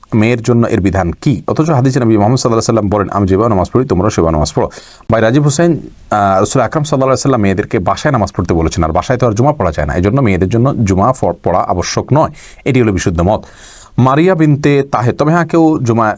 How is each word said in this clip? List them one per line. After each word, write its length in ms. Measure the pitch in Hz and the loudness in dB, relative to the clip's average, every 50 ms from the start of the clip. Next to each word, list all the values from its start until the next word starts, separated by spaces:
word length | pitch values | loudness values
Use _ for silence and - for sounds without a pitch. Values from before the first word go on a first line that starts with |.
| _ - - | _ -4 0
মেয়ের 280 | 113 107 113 123 117 | 0 2 2 0 0
জন্য 260 | 113 - 123 117 117 - | 0 0 2 2 2 2
এর 120 | - 107 | 0 0
বিধান 320 | 87 98 90 95 90 85 | 0 0 0 0 -2 -2
কি? 300 | 85 - - 151 127 - - - | -4 -4 -2 -2 -2 -2 -2 -4
অথচ 220 | 110 - 156 170 | -2 -2 0 0
হাদিসে 300 | 160 127 127 135 127 139 | 0 2 2 2 0 0
নবী 180 | 123 113 110 104 | 2 2 2 4
মুহাম্মদ 220 | 101 107 131 127 | 2 2 2 0
সাল্লাল্লাহু 0 | |
আলাইহি 140 | - 127 113 | 0 0 0
ওয়াসাল্লাম 340 | 113 110 - 117 110 104 101 | 0 0 0 0 0 0 0
বলেন, 200 | 104 104 98 - | 0 0 0 0
"আমি 180 | - 98 101 90 | -2 -2 0 2
যেভাবে 220 | 95 95 110 120 | 2 2 2 2
নামাজ 200 | 107 95 87 - - | 0 0 -2 0 0
পড়ি, 120 | 120 131 | -2 0
তোমরাও 240 | - - 87 90 107 | 0 0 0 0 0
সেভাবে 220 | - - 85 80 | 0 0 0 0
নামাজ 220 | 80 78 78 - - | 0 0 -2 -2 -2
পড়ো।" 160 | 135 107 - - - - - - - - - | -2 -4 -4 -6 -12 -20 -20 -20 -14 -6 -2
ভাই 100 | 117 113 | 0 2
রাজীব 220 | 113 110 123 147 147 | 2 2 2 2 2
হোসেন, 280 | 147 139 - 170 175 | 0 0 0 0 0
আহ, 60 | 160 107 | 0 -2
রাসূল 840 | - - - - - - 101 104 101 98 98 95 104 104 - 135 | -4 -12 -20 -16 -8 -4 -2 0 2 2 2 2 0 0 0 0
আকরাম 220 | 120 110 - 160 147 | 0 0 -2 -4 -4
সাল্লাল্লাহু 120 | - - | -2 -2
আলাইহি 160 | 135 131 131 | 0 0 0
ওয়াসাল্লাম 300 | 131 123 - - 131 117 | 0 0 0 0 0 0
মেয়েদেরকে 380 | 101 98 95 95 101 - - 113 | 0 0 0 -2 -2 -2 -2 -2
বাসায় 320 | 87 95 98 - - 151 | -2 -2 -4 -2 -2 -2
নামাজ 220 | 139 120 101 87 - | 0 0 -2 -2 -2
পড়তে 200 | - 92 - 95 | -4 -2 0 0
বলেছেন, 300 | 82 82 76 - - 82 | 0 0 -2 -2 -2 -2
আর 80 | 78 | 0
বাসায় 280 | 80 90 87 - 131 117 | 0 -2 -2 -2 -2 0
তো 80 | 131 120 | 0 0
আর 60 | 107 | 0
জুমা 200 | 107 120 147 151 | 0 0 0 0
পড়া 180 | 151 104 87 | 0 -2 -4
যায় 160 | - - 73 73 | -2 -4 -4 -4
না, 80 | - | -2
এই 60 | 87 | 0
জন্য 200 | 90 101 107 139 | 0 0 0 0
মেয়েদের 280 | 135 107 95 87 92 95 | 0 0 0 0 0 0
জন্য 360 | 104 117 120 139 - - 117 | 0 0 0 0 0 0 0
জুমা 280 | 95 98 92 98 120 131 | 0 2 2 2 0 0
ফ-, 200 | - - 92 85 - - | 0 -2 -4 -4 -2 -2
পড়া 160 | - 87 95 | -2 0 0
আবশ্যক 480 | 113 - 101 90 85 - - 117 - - 127 | 0 0 -2 -4 -4 -4 -4 -4 -2 0 0
নয়, 180 | 147 151 107 - - - - - - - | 0 0 0 -4 -10 -20 -20 -16 -8 -4
এটি 160 | 131 127 127 | 0 2 2
হলো 120 | 120 110 98 | 2 2 0
বিশুদ্ধ 280 | 90 - - 82 82 | 0 -2 -2 -2 0
মত। 220 | 85 92 107 - - - - - - - - - - - - - | 0 0 0 -2 -4 -10 -20 -20 -20 -20 -20 -20 -20 -10 -2 0
মারিয়া 380 | 123 131 135 147 165 185 190 | 2 2 2 2 2 2 2
বিনতে 480 | 160 156 151 147 139 147 147 143 139 139 | 2 2 2 2 2 2 2 2 2 0
তাহের, 320 | 139 - 110 110 123 - | -2 -2 -2 0 0 0
তবে 160 | - 151 151 | 0 0 0
হ্যাঁ, 140 | 165 175 170 | 0 0 0
কেউ 340 | 165 175 170 165 156 156 - 131 | 0 2 2 2 2 2 0 0
জুমা 320 | 117 117 113 113 110 101 | 0 0 2 2 0 -2